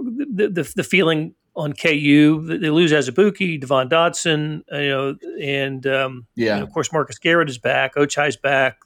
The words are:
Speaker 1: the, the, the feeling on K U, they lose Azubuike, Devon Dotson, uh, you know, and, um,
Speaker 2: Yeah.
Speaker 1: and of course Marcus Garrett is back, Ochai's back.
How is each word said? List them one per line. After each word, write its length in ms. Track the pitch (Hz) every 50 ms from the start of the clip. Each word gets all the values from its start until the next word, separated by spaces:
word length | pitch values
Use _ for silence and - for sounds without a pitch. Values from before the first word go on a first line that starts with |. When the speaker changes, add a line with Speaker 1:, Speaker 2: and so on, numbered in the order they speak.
| 269
Speaker 1:
the, 440 | 247 226 269 277 294 226 185 214 214
the, 240 | 190 170 151 - -
the 60 | 190 -
feeling 520 | - - 180 196 165 160 151 156 165 - _ _ _ -
on 160 | - 156 147 143
K 220 | - - 170 156
U, 640 | 147 147 143 143 147 151 151 156 151 160 160 165 -
they 100 | - 156
lose 240 | 151 165 180 160 151
Azubuike, 680 | 151 131 127 123 - 208 208 - - 190 180 165 147
Devon 280 | 135 127 143 131 131 127
Dotson, 760 | 165 160 170 175 170 - - 170 156 151 151 156 151 156 - -
uh, 80 | - 143
you 100 | 143 143
know, 260 | 139 135 139 139 143 - - 165 - -
and, 460 | 156 139 139 139 135 135 135 131 127
um, 400 | 139 135 135 135 131 131 127 120 - -
Speaker 2:
Yeah. 220 | - 117 110 104
Speaker 1:
and 60 | 101 104
of 80 | 101 -
course 200 | 160 151 - -
Marcus 260 | 156 139 - 120 -
Garrett 300 | - 170 170 170 165 147
is 80 | 127 120
back, 360 | - 123 135 131 135 131 -
Ochai's 420 | 143 147 143 - - 147 147 127
back. 440 | - - 135 143 135 135 131 - _ _